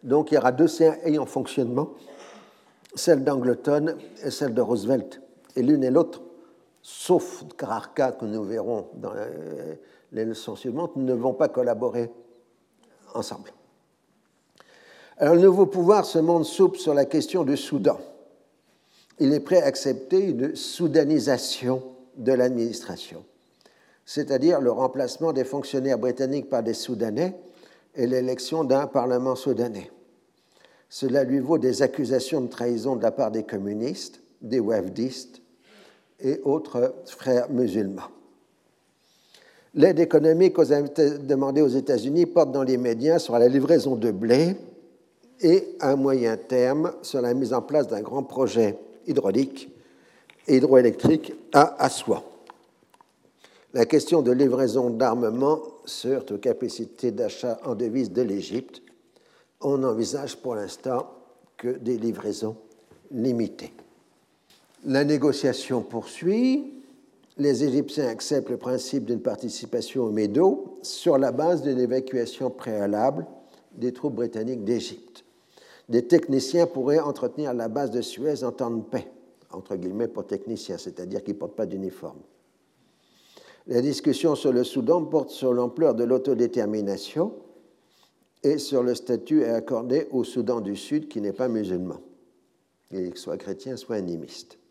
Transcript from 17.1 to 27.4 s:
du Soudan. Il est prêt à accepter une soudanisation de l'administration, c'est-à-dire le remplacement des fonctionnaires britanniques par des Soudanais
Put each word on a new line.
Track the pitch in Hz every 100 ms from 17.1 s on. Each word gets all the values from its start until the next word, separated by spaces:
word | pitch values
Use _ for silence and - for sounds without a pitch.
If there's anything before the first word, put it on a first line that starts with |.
| 156 147 185
du | 143 139
Soudan. | - 143 143 - - - - _ _ _ _ _ _ _ _ _
Il | 135
est | 147
prêt | 139 180
à | 143
accepter | - 139 131 - 185 196
une | 123 135 -
soudanisation | - - 170 151 143 151 120 123 - - 127 127 - - - -
de | 120
l'administration, | 131 123 123 117 110 - 85 - 82 - _ _ _ _ _ _ _ -
c'est-à-dire | - 151 135 151 165
le | 127
remplacement | 113 131 131 127 - 165
des | 135
fonctionnaires | 127 143 139 139 135 120
britanniques | 127 123 131 143 -
par | 127
des | 113
Soudanais | 110 - 117 113 107 180 190